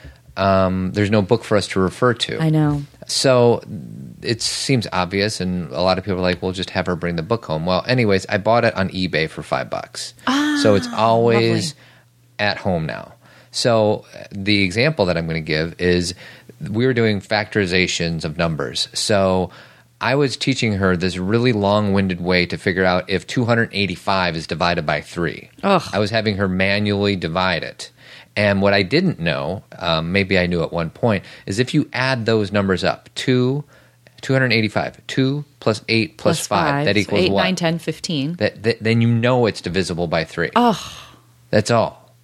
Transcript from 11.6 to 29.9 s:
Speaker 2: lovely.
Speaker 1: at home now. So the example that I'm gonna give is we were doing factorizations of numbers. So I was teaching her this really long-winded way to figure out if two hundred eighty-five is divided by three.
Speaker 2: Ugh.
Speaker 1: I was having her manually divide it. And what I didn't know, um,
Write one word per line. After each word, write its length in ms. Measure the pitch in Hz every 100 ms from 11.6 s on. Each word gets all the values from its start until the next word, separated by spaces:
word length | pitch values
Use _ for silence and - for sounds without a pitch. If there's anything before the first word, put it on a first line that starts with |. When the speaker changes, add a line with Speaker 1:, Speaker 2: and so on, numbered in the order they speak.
| 143
Speaker 2:
lovely. 80 | - - - _ _ _ -
Speaker 1:
at 180 | 104 -
home 280 | 101 87 73
now. 280 | 52 - - - - -
So 540 | - 127 113 107 - - - -
the 300 | 101 98 101
example 420 | 92 107 151 156 90
that 100 | 85
I'm 80 | 82
gonna 140 | 82
give 340 | 80 78 82 -
is 340 | 90 90 87 92 - - - - -
we 160 | 107 131
were 80 |
doing 260 | 120 110 101
factorizations 1000 | - 104 101 107 92 92 87 - 85 82
of 140 | 82 80
numbers. 500 | 85 73 64 - -
So 560 | - - 101 95 92 87 - - - _ -
I 160 | 113 139
was 200 | 135 -
teaching 360 | 139 127 113
her 220 | 95 95 87
this 220 | 90 90
really 340 | 92 117 127
long-winded 680 | 110 101 107 104 98 95 90
way 240 | 90 90 85
to 100 | 87
figure 280 | 104 87 92
out 200 | 90 -
if 180 | 90 -
two 180 | 131 117
hundred 240 | 117 110
eighty-five 640 | 98 95 87 - 95 87 82
is 120 | -
divided 380 | 80 87 85 76
by 160 | 73
three. 480 | - 85 80 - - -
Speaker 2:
Ugh. 200 | 196 180 -
Speaker 1:
I 80 | 98
was 120 | 104
having 260 | 113 107 95
her 100 | 98
manually 680 | 92 95 104 104 101 101 95
divide 480 | 82 87 92 82
it. 280 | - - - _ - - - 107
And 260 | 104 98
what 120 | 101
I 80 | 101
didn't 360 | 90 156 185 -
know, 440 | 82 69 73 82 - -
um, 360 | 87